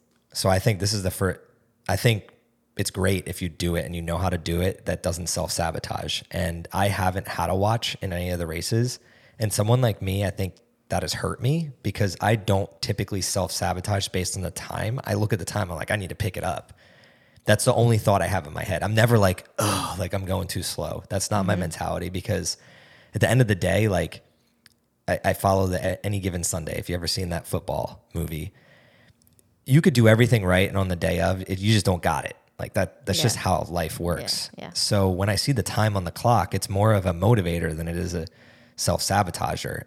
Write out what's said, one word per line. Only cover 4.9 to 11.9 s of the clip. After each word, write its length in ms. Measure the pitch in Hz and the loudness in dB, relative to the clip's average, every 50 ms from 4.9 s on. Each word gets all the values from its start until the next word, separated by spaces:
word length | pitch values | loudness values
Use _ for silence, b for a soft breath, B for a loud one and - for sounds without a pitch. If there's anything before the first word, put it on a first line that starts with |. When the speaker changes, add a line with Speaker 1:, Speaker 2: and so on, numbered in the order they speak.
| 82 85 - | -6 -4 -2
Speaker 1:
doesn't 240 | 90 87 85 87 82 | -4 -4 -4 -4 -4
self-sabotage. 960 | - - 80 80 - - 85 82 78 78 - - - - - 80 - - - - | -4 -4 -4 -4 -2 -2 -2 -2 -4 -6 -6 -8 -8 -8 -6 -6 -6 -6 -8 -6
And 360 | - 87 92 85 85 85 82 - - | -6 -4 -4 -4 -4 -6 -8 -6 -2
I 160 | 87 98 107 | 0 0 0
haven't 400 | 98 87 95 92 92 98 - - | 0 0 0 0 0 -2 -4 -6
had 220 | - - 87 85 | -4 -4 -2 0
a 40 | 92 | 0
watch 420 | 92 98 107 113 117 - - - - | 0 2 2 0 0 -2 -6 -8 -8
in 120 | - 98 87 | -8 -6 -4
any 160 | 87 90 90 | -4 -4 -4
of 80 | 90 85 | -4 -4
the 80 | 87 | -4
races. 520 | 80 80 82 82 - 120 113 120 127 - b b b b b b b b - | -6 -6 -6 -4 -2 0 0 0 0 -2 b b b b b b b b -4
And 140 | 110 104 - | -4 -2 0
someone 300 | - 101 107 120 127 131 | 0 2 4 4 4 4
like 180 | 117 101 - | 2 0 0
me, 240 | - 95 95 98 101 | -2 -2 0 0 0
I 60 | 92 | 0
think 240 | 87 - 98 90 - _ _ _ _ _ _ - | -2 -2 -4 -6 -6 _ _ _ _ _ _ -4
that 140 | - 90 87 | -4 -2 -2
has 100 | 87 - | -2 -4
hurt 300 | - - 90 87 - - | -4 -4 -4 -4 -2 0
me 300 | 127 151 165 165 147 127 - - | 0 0 0 -2 -6 -8 -8 -6
because 340 | 104 | -4